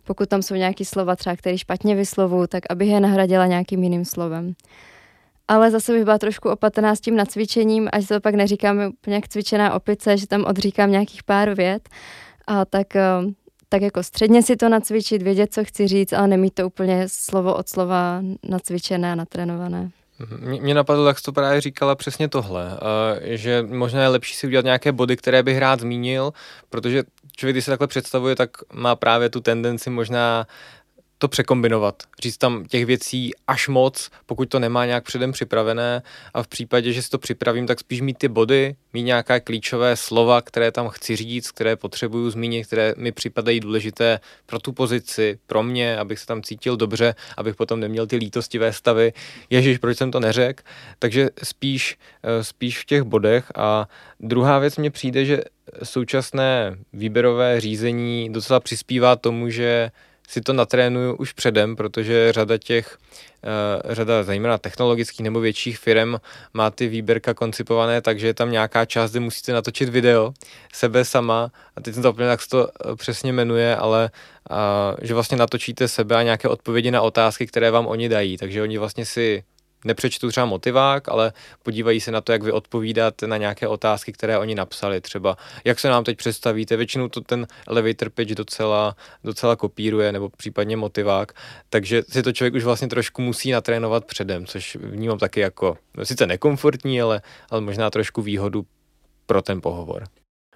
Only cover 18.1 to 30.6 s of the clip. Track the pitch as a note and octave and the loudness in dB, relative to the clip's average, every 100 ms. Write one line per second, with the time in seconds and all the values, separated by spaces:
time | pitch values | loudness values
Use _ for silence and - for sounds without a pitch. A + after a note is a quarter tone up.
18.1 | F3+ F#3+ F#3+ - F#3 - F3+ - F3+ F3 | -2 -6 -8 -4 -4 -4 -6 -4 -2 -2
19.1 | E3+ E3 - F3 E3+ F3 F3 F3+ - _ | -4 -6 -6 -6 -6 -6 -6 -8 -12 _
20.1 | - A#2 A2 B2+ C3+ C#3+ D3 C#3+ D3 C#3+ | -18 -14 -10 -8 -4 2 2 4 4 4
21.1 | C3+ - C3+ C#3 C#3+ C#3+ C3+ C#3 C#3 - | 2 -2 0 2 2 0 -2 0 0 -2
22.1 | - D#3 C#3+ G#2 F#2 F2+ F2+ G#2+ G#2+ A2 | -4 -2 -2 -4 -4 -6 -6 -2 0 0
23.1 | G#2 - A2+ A2+ A#2+ A#2 B2 A#2+ C3 C3 | -2 -4 -6 0 0 0 -2 -2 2 4
24.1 | B2+ - - C3+ C3 B2+ B2+ D3 B2+ B2 | 2 0 -8 0 2 4 2 2 2 2
25.1 | B2+ - B2+ B2+ C3+ C3+ C3 A#2 A#2+ A#2+ | 0 4 4 4 2 2 2 0 -4 -4
26.1 | C3 C3+ - - - _ A#2 A#2+ C3 B2+ | -2 -4 -6 -18 -20 _ -6 0 0 -2
27.1 | _ C#3 - C3 C3 B2+ C3+ C#3+ C3+ - | _ _ -6 -2 0 0 0 0 -2 -2
28.1 | C3 B2+ C3 B2 - - - A#2+ A#2 - | -2 0 0 0 -2 -18 -4 0 2 4
29.1 | A#2 A#2+ B2 A#2 A#2 A#2 A#2 - A#2+ A2+ | 4 2 0 0 0 0 -4 -6 -4 -2
30.1 | B2 A#2+ A2+ A2 - | 0 0 0 -4 -12